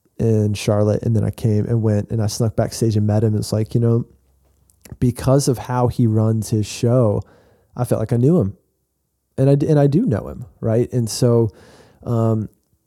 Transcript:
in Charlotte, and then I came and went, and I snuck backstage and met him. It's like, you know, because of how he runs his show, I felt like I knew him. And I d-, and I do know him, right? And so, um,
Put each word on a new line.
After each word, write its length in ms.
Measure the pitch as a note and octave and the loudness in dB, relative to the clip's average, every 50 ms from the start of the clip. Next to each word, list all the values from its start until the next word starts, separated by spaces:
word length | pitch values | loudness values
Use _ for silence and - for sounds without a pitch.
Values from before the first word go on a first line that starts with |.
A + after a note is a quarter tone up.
| _ _ _ - | _ _ _ -4
in 340 | A2+ A2+ A2 G#2+ G#2 G#2+ G#2 | 0 0 2 2 0 0 -2
Charlotte, 480 | - - - G#2 G#2 G#2 G#2 G#2 G#2 | -2 -2 0 0 2 2 0 0 0
and 140 | - A2+ A2+ | 0 0 0
then 80 | G#2+ G#2 | 0 0
I 60 | G#2 | -2
came 360 | - - - A2+ G#2 G#2 G#2 | -4 -2 -2 0 0 0 0
and 160 | - A#2 A#2 | 0 -2 0
went, 280 | G#2+ A2 G#2 G#2 G2+ - | 0 0 0 0 -2 -4
and 120 | A#2 A2+ | -4 -4
I 40 | G#2 | -2
snuck 280 | G#2 - - A#2+ A2+ - | -2 -2 -2 -2 -2 -2
backstage 420 | - A2+ - - - A#2 A2+ G#2 | -2 -4 -4 -2 -2 0 0 2
and 100 | G#2+ G#2 | 2 0
met 180 | G#2+ G#2 A2 A2+ | 2 2 2 2
him. 100 | A2 G#2+ | 2 0
It's 180 | G#2 - - | -2 -2 -2
like, 220 | A2 G#2+ A2 - - | -2 -4 -2 -2 -2
you 60 | B2 | 0
know, 260 | A#2 A#2 A#2 A#2 B2+ - _ _ _ _ _ _ _ _ _ _ _ _ _ _ - - - - | 2 2 0 0 -2 -6 _ _ _ _ _ _ _ _ _ _ _ _ _ _ -20 -20 -6 -2
because 480 | B2+ B2 A#2 - - C3 C3 C#3+ C#3 - | -2 -2 -2 0 0 2 2 2 2 0
of 100 | A2+ G#2+ | -2 -4
how 300 | - - B2+ B2 B2 A#2 | -4 -4 -2 0 0 0
he 180 | - - B2 | 2 0 0
runs 440 | A2 A2 A2 A2 A2+ A2+ A2 G#2 - | 2 2 2 2 2 0 -2 -2 -2
his 160 | A#2 G#2+ G#2 | -2 -2 -2
show, 560 | - - - - A#2 A#2+ C3 A#2+ G#2+ G2+ A2+ - - _ _ _ _ _ _ _ _ _ | -4 -4 -2 0 2 2 2 2 2 0 -2 -6 -10 _ _ _ _ _ _ _ _ _
I 100 | - B2 | -6 -4
felt 160 | - - A2+ | -2 -2 -2
like 120 | A2 - | -2 -2
I 40 | B2 | 0
knew 220 | A#2 B2 C#3+ F3 F3+ | 2 2 4 4 2
him. 180 | G#2+ F#2+ - - _ _ _ _ _ _ _ _ _ _ _ _ _ _ _ - | 0 -2 -4 -10 _ _ _ _ _ _ _ _ _ _ _ _ _ _ _ -2
And 120 | C3+ C#3 | 2 2
I 40 | C#3+ | 2
d-, 140 | C#3+ - D#3+ | 2 2 2
and 100 | D#3 D3 | 2 2
I 80 | C#3+ | 2
do 200 | C#3 C3+ F3+ C4 | 2 2 0 0
know 220 | G#3+ A2+ E2+ A#1 C2+ | 0 -2 -4 -6 -8
him, 160 | - - - - - _ | -12 -14 -16 -18 -12 _
right? 300 | - A#2 A2 A#2 A#2+ - | -4 0 0 0 0 -2
And 160 | - B2+ A#2 G#2+ | -2 -4 -4 -4
so, 420 | - - C3 A#2+ A#2+ A#2 A#2 G#2+ - - - - - - - _ _ _ | -2 0 2 4 4 4 2 0 -4 -10 -20 -20 -20 -20 -20 _ _ _
um, 480 | - - A#2+ A2+ A2+ A2+ A2 A2 G#2 - - _ _ _ _ _ _ | -6 -4 -2 0 0 0 0 -2 -4 -8 -12 _ _ _ _ _ _